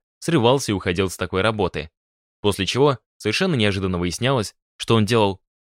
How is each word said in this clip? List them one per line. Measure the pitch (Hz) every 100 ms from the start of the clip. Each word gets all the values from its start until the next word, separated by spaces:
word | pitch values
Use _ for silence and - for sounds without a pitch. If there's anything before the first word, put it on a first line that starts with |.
| _ _
срывался | - 165 110 139 -
и | 98
уходил | 95 90 95
с | -
такой | 87 92
работы. | 107 107 87 80 76 _ _ _ _ _
После | 104 98 92
чего | 120 147 131 _ -
совершенно | 107 - 190 139
неожиданно | 104 98 95 90
выяснялось, | 90 - 123 135 101 - _ -
что | - 113
он | 101
делал | 120 101 92 _ _